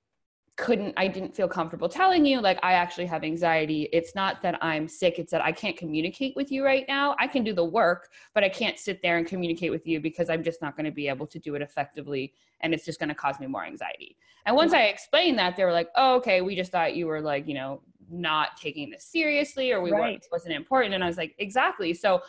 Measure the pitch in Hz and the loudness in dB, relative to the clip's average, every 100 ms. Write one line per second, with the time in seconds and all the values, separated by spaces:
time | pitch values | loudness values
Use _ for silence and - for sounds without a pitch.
0 | _ _ _ _ _ - - 214 202 - | _ _ _ _ _ -8 -2 0 0 -2
1 | 190 190 190 - 180 185 165 165 180 294 | -2 -2 -8 -4 -2 -2 -6 -4 -4 2
2 | 381 359 285 254 196 185 185 180 175 - | 4 6 6 4 2 2 2 2 2 -4
3 | 180 160 156 165 170 160 156 151 151 165 | -4 -2 -4 0 2 2 2 -2 2 0
4 | 165 196 190 - 180 160 165 156 160 - | 0 -2 -2 -2 -4 -2 -2 -2 -4 0
5 | 180 170 165 160 160 160 202 - 165 156 | 0 0 -4 0 0 -2 -6 -6 -4 -2
6 | 175 - 269 262 277 269 269 269 262 277 | -2 -4 -6 -4 -4 0 2 2 0 0
7 | 285 - 254 269 220 180 170 208 175 180 | 0 0 0 0 0 0 2 4 4 2
8 | - - - 214 196 196 214 - 208 185 | -4 -20 -2 2 2 0 -4 -4 -8 -2
9 | 175 170 165 185 170 170 165 160 165 156 | 0 0 0 -4 -4 -2 -2 -4 -2 -2
10 | 156 170 170 165 165 165 147 147 151 147 | -4 -4 -2 0 -2 -4 -8 -6 -6 -4
11 | 143 135 151 160 156 143 143 - 139 151 | -4 -4 -8 -10 -8 -6 -6 -6 -8 -8
12 | 143 135 135 _ _ _ 160 160 - 151 | -6 -6 -6 _ _ _ -2 -2 -4 -6
13 | 151 151 143 135 135 110 80 - 90 - | -6 -2 -4 -4 -8 -8 -8 -10 -12 -12
14 | - _ _ _ - 262 320 320 214 202 | -18 _ _ _ 2 4 6 6 4 2
15 | - 302 349 233 180 180 185 170 170 - | 0 2 4 4 0 2 2 4 2 4
16 | 262 254 240 185 185 185 180 180 160 170 | 6 4 4 2 2 -4 -2 0 0 0
17 | 160 156 151 143 151 139 135 139 _ _ | -2 -2 -2 -2 -2 -6 -6 -10 _ _
18 | - 175 165 156 - - 156 151 139 - | -16 -6 -2 0 -2 -4 -10 -8 -12 -14
19 | - 330 302 285 294 269 254 208 180 202 | -6 -2 2 2 0 -2 0 0 2 0
20 | 233 - - 170 170 294 - 262 214 190 | 0 -4 -6 -8 -4 -8 0 2 2 0
21 | 175 175 160 - 202 247 330 - 170 175 | -2 -2 -6 -6 -4 0 0 0 -2 0
22 | 208 180 | 2 2